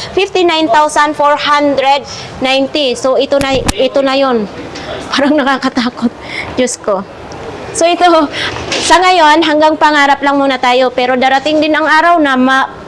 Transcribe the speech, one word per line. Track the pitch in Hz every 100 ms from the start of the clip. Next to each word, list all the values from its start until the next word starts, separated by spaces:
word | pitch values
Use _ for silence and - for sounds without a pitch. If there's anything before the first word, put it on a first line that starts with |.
| - 370
fifty-nine | 392 370 349 320 320
thousand | 311 302 302 294
four | 294 294 294
hundred | 294 294 294 269 269 277 226 - - -
ninety. | 262 269 269 302 269 240
So, | 262 240
ito | 269 285
na, | 269 262
ito | - - 262 277
na | 269 269
yun. | 269 240 190 - - - - - -
Parang | - 277 302
nakakatakot. | 262 262 262 262 240 - 233 - - - - -
Diyos | 233 -
ko. | - 190 196 - - - - - - -
So, |
ito, | 339 339 349 320 294 - - - - - -
sa | 320
ngayon, | 370 359 302 311
hanggang | 311 302 311 311
pangarap | 311 302 277 277
lang | 277 277
muna | 277 254
tayo. | 247 247 254 254
Pero | 247 254
darating | 262 269 294 302
din | 311 302
ang |
araw | 311 311 339 339
na | 294 254
ma-, | 254 262 269 -